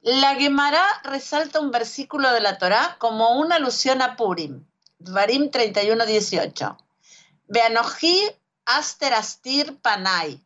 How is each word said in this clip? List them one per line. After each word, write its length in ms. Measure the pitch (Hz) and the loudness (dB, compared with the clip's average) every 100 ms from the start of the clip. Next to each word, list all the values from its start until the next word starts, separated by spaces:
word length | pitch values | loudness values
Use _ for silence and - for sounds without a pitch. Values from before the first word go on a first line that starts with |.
La 340 | - 262 269 269 | 0 2 2 2
Gemara 480 | 285 277 285 302 392 415 | 0 2 2 2 2 0
resalta 560 | 269 277 - 294 311 311 | -6 -10 -4 -4 -2 -4
un 120 | 294 | -2
versículo 600 | 240 226 - 269 294 269 | -2 -4 -8 -10 -2 0
de 100 | 240 | 2
la 160 | 202 190 | 0 -2
Torá 380 | 180 214 330 349 | 0 2 0 -2
como 380 | 233 220 226 254 | -4 2 2 2
una 160 | 311 339 | 2 0
alusión 460 | 262 240 254 262 | 0 -2 0 2
a 140 | 254 247 | 0 0
Purim, 500 | 220 180 151 131 - _ _ _ | -2 -2 -6 -12 -18 _ _ _
Dvarim 520 | 175 190 208 262 294 | -6 0 2 2 0
treinta 320 | 262 220 202 | 0 0 0
y 80 | 202 | 0
uno 140 | 226 226 | 2 2
dieciocho. 720 | 214 208 180 - - 104 92 _ _ _ - _ _ _ | 0 0 -2 -4 -6 -10 -10 _ _ _ -20 _ _ _
Beanoji 800 | 220 226 226 233 - 320 359 415 - _ _ - | 2 4 2 0 0 2 2 0 -6 _ _ -2
aster 480 | 262 302 - 277 | -2 -2 -4 0
astir 640 | 233 214 - 254 269 294 277 | 0 -2 -12 -4 -4 -4 -4
panai 600 | 233 208 190 180 160 135 | -2 0 0 -2 -2 -10